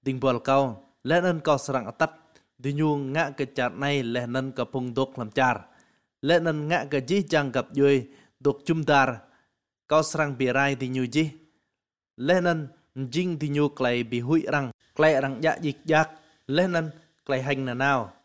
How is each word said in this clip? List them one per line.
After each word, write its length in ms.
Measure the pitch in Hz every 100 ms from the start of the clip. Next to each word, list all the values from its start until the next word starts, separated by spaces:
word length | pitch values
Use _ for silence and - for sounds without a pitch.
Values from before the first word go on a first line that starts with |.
Đình 180 | 135 131
bò 180 | 131 123
cao. 460 | - 139 135 104 _ _
Lẽ 160 | 127 170
nên 200 | 180 165
cao 180 | 156 139
srang 320 | - 131 104 -
tắt. 120 | 160 - _ _ _ _
Đi 140 | 131
nhu 240 | 143 156 147
ngã 340 | 135 147 147
cái 160 | 135 135
chả 140 | - 123
này 340 | 101 139 143
lẽ 240 | 120 120 120
nên 260 | 127 131
cao 140 | 127 120
phùng 220 | 135 123
đốc 240 | 120 131 -
làm 120 | 110
chả. 240 | 139 127 110 - _ _ _ _ _
Lẽ 180 | 135 170
nên 280 | 165 151 151
ngã 160 | 170 143
cái 100 | 147
chỉ 220 | 123 196
chang 300 | 156 160 139
gặp 140 | 123 -
duyên, 340 | 139 139 139 120 - _ _
đốc 160 | 135 139
chum 200 | - 165
tar. 260 | 156 143 127 113 _ _ _ _ _ _ _
Cao 140 | 156
srang 360 | 151 156 147 127
bì 80 | 131
rai 200 | 127 139
đi 140 | 131 127
nhu 140 | 131 123
chỉ. 160 | 139 160 - _ _ _ _ _ _ _ -
Lẽ 240 | 135 185
nên 280 | 175 165 139 _ _
jing 440 | 131 131 143 185 160
đi 100 | 151
nhu 200 | 143 147
clay 340 | 143 127 120
bì 180 | 113 120
hụi 220 | 120 160 120
răng, 180 | 143 131 - _
clay 260 | - 156 143
răng 180 | 135 131
dạ 160 | 156 -
dịch 160 | 156 143
giác, 260 | - 156 156 - _ _ -
lẽ 220 | 143 185
nên 220 | 170 160 - _ _ -
clay 160 | 131
hành 240 | 131 139 131
là 80 |
nào. 380 | 120 139 135 101 -